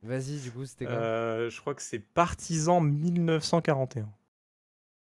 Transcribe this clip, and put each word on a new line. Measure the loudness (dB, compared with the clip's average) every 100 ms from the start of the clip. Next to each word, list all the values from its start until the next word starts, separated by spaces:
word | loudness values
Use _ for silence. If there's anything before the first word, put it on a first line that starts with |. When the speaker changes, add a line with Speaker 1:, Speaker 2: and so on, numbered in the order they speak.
Speaker 1:
Vas-y, | -6 -6 -4 -8
du | -8
coup, | -10 -12
c'était | -8 -4
quoi ? | -2
Speaker 2:
Euh, | 0 0 -2 -2 -4
je | -4
crois | -8
que | -6
c'est | -8 -10
Partisan | -2 2 2 0 -4 0 4 4
mille | 4 2 2 2
neuf | 2 2 2
cent | 2
quarante | 4 2 0 -4
et |
un. | -8 -12 _ _ _ _ _ _ _ _ _